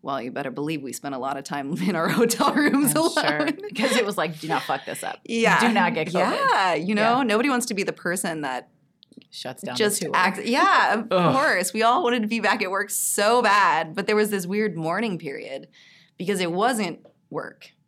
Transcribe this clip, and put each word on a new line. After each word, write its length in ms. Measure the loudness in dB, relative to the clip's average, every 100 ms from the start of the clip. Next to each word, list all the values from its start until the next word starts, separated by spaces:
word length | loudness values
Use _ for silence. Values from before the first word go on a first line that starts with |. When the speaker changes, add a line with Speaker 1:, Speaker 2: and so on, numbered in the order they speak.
Speaker 1:
Well, 180 | -6 -6
you 100 | -6
better 200 | -8 -8
believe 320 | -6 -6 -6
we 100 | -8
spent 220 | -10 -8
a 40 | -6
lot 180 | -6 -6
of 60 |
time 280 | -6 -8 -4
<laughs> 100 | -2
in 140 | -2 0
our 120 | 0
hotel 440 | 2 2 2 2
rooms 360 | 4 2 2 2
Speaker 2:
I'm 40 | 2
Speaker 1:
alone. 140 | 0
Speaker 2:
sure. 340 | 0 0 0 -2 -4 -8 -2
'Cause 200 | 0 2
it 80 | 0
was 100 | -2
like, 200 | -4 -4
"Do 80 | -4
not 140 | -4
fuck 220 | -2 -6 -4
this 160 | -8
up. 160 | -8 -10
Speaker 1:
Yeah. 360 | -6 2 4 6 4
Speaker 2:
Do 60 |
not 200 | 4 2
get 140 | 0 -2
covid." 60 |
Speaker 1:
Yeah. 600 | 0 0 2 2 2 2
You 200 | 0 0
know, 240 | 2 2 2
Speaker 2:
Yeah. 40 |
Speaker 1:
nobody 240 | 2 2 2
wants 160 | 0 0
to 80 |
be 80 | -2
the 100 | -4
person 500 | -4 -4 -4 -4 -4
that 260 | -4 -6 -8 _ _ _ _ -20 _
Speaker 2:
Shuts 320 | -12 -12 -10
down 120 | -8
the 40 | 0
Speaker 1:
just 220 | 0 0
Speaker 2:
tour. 80 | 0
Speaker 1:
acts. 260 | 2 2 0
Yeah, 500 | 0 2 4 4 4
of 120 | 0 0
Speaker 3:
Ugh. 240 | 2 4
Speaker 1:
course. 380 | 4 2 0 -2
We 100 | 2
all 200 | 2 4
wanted 180 | 2 0
to 60 | 0
be 120 | 0
back 220 | 0 0
at 80 | -2
work 180 | -4 -4
so 520 | -4 -2 2 4 4
bad, 520 | 4 4 4 2 -2
but 120 | -4 0
there 80 | 2
was 140 | 2
this 160 | -2 -4
weird 300 | -2 -2 -2
mourning 420 | -4 -2 -4 -6
period 500 | -8 -10 -10 -12 -14 _ -20 -20 _ _
because 220 | -4 -2
it 120 | -2
wasn't 480 | 0 0 0 -4 -6 -18 _ _
work 440 | -10 -10 -16 -20 _